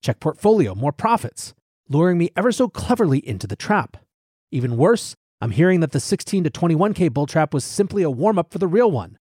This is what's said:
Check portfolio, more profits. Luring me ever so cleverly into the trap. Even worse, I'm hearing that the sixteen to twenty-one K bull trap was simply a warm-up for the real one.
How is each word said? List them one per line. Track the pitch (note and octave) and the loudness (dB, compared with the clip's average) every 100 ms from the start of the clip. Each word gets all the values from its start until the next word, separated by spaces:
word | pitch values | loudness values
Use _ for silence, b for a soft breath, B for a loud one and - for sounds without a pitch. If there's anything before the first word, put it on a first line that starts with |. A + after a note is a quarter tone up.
Check | - A#2+ | -4 -4
portfolio, | D#3+ D#3+ G#3 A3 B2 | -4 -2 2 4 2
more | F#2+ C3+ | 0 -4
profits. | D3 A3 A#3 - - - _ _ _ _ | -2 0 0 -2 -12 -18 _ _ _ _
Luring | C#3+ F3 F3 | 2 2 2
me | E3+ | 0
ever | - G#3 | 0 0
so | A3+ B3 | 2 -2
cleverly | - - B3 G3+ C3+ | -2 -2 0 2 0
into | - G2+ G2 | -2 -8 -8
the | |
trap. | G2+ - G#3 - - _ _ _ _ _ | -10 -2 -2 -2 -10 _ _ _ _ _
Even | C#3+ B2 A#2 | -4 -4 2
worse, | D#3+ A#3 - - _ _ | 2 2 -2 -16 _ _
I'm | A#2+ | -6
hearing | G#2+ F3 F#3 | 2 4 4
that | D#3+ | 2
the | C#3+ | -2
sixteen | - G3 - G3+ | -2 -4 -2 -2
to | E3 | -2
twenty-one | - E3+ D#3+ G3+ | -2 0 2 0
K | G3+ F3 | 0 -2
bull | C3 C#3+ | 0 -2
trap | E3 D3+ | 0 0
was | D3 | -2
simply | - - G3+ G3+ | -6 -2 -2 0
a | E3+ | -2
warm-up | B2 F#3 G3+ E3 | 0 0 0 -2
for | F#3 | -4
the | F#3 | 0
real | F#3 A#3+ | 2 2
one. | C#3 F2 - | 0 -6 -16